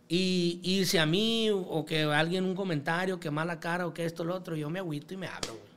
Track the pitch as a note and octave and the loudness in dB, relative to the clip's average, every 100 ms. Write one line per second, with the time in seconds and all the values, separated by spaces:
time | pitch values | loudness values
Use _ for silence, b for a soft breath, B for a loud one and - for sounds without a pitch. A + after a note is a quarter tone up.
0 | - E3+ F#3 F#3 F3 F3 F3+ F#3+ F3+ F3+ | -2 2 4 4 2 0 0 2 4 4
1 | D#3 F3+ A3+ A3+ A3 G3 F3+ D#3+ D#3 D#3+ | 4 4 2 2 2 2 0 -4 -2 0
2 | D3+ D3 E3 F#3 F#3 F#3 G3 D3+ C#3 E3+ | 2 4 4 2 0 0 -2 -2 0 0
3 | F#3+ F#3 E3+ D3 E3 E3 E3+ F3 F3 E3 | 0 -2 -2 -2 -2 -4 -4 -2 -4 -4
4 | E3 E3 E3 F#3 F3+ D#3+ D3 F3 F#3 D3 | -6 -4 -4 -4 -6 -6 -4 -4 -6 -6
5 | E3+ F#3+ E3+ - - - - | -8 -10 -8 -8 -10 -10 -16